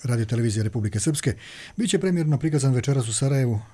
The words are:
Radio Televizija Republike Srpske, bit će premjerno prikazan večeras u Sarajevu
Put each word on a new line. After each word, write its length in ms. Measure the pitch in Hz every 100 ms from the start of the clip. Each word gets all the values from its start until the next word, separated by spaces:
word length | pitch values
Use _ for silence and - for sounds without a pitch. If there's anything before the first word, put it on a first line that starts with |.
Radio 200 | 123 117
Televizija 400 | 113 117 117 107
Republike 360 | 107 117 104 107
Srpske, 320 | 156 147 - - - - - -
bit 140 | 226
će 80 | 185
premjerno 400 | 190 175 156 147
prikazan 360 | 160 151 135
večeras 340 | 123 117 135 113
u 60 |
Sarajevu 460 | 110 135 139 127 107 -